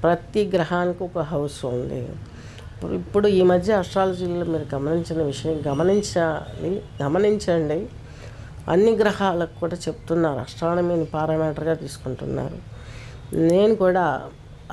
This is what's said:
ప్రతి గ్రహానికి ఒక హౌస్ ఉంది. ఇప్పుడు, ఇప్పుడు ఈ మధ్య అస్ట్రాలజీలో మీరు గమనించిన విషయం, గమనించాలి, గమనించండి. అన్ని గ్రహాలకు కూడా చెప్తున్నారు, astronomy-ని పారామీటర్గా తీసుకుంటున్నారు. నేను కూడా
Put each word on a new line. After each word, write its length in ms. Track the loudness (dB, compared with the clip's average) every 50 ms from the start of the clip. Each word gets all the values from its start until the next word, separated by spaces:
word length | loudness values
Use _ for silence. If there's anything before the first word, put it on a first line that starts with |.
| 4
ప్రతి 440 | 4 2 2 -2 -4 -2 0 0 2
గ్రహానికి 560 | 2 0 2 2 0 0 0 0 0 -2 -6
ఒక 160 | -6 -4 -4
హౌస్ 460 | -4 -2 -2 -2 -2 -2 -6 -6 -6
ఉంది. 360 | -4 -2 -2 -4 -4 -6 -6
ఇప్పుడు, 920 | -6 -8 -10 -12 -14 -14 -16 -16 -16 -16 -16 -16 -16 -16 -12 -10 -6 -4 -4
ఇప్పుడు 340 | -4 -6 0 0 4 4 6
ఈ 160 | 6 8 8
మధ్య 300 | 8 6 6 4 4 2
అస్ట్రాలజీలో 720 | 2 2 0 2 2 2 2 2 -2 -2 -2 -2 -2 0
మీరు 300 | 0 0 -2 -2 -2 -4
గమనించిన 480 | -2 0 0 0 0 0 -2 -2 0 0
విషయం, 380 | 0 -2 -2 -2 -2 -2 0 0 -2
గమనించాలి, 1160 | 0 2 4 4 4 4 2 0 0 0 2 2 0 -2 -6 -8 -10 -6 -4 -2 -4 -4 -6 -10 -8 -4 -2
గమనించండి. 840 | 0 2 4 4 4 4 2 2 2 2 2 2 0 0 -2 -4 -6 -10 -14 -16 -16 -16 -16 -16 -16 -16 -16 -16 -16 -14 -12 -4 2
అన్ని 240 | 4 6 6 6
గ్రహాలకు 680 | 6 4 4 2 2 2 2 2 2 2 -2 -2 -4 -4
కూడా 180 | -4 -4 -4 -4 -6 -6
చెప్తున్నారు, 520 | -6 -8 -4 -2 2 2 2 2 0 -2
astronomy-ని 680 | -6 -8 -8 -4 -2 0 2 2 2 2 2 0 0
పారామీటర్గా 680 | -2 -2 -2 0 0 2 0 0 0 -2 -2 -2 -2 -2
తీసుకుంటున్నారు. 840 | -2 -4 -10 -10 -10 -8 -8 -8 -6 -6 -6 -4 -4 -4 -6 -8 -10 -12 -14 -16 -14 -14 -14 -14 -14 -14 -14 -16 -16 -14 -6 0
నేను 400 | 2 4 4 6 6 6 4 4
కూడా 540 | 4 4 4 4 4 2 2 0 -2 -4 -10 -14 -18 -18 -18 -18 -18 -12 -10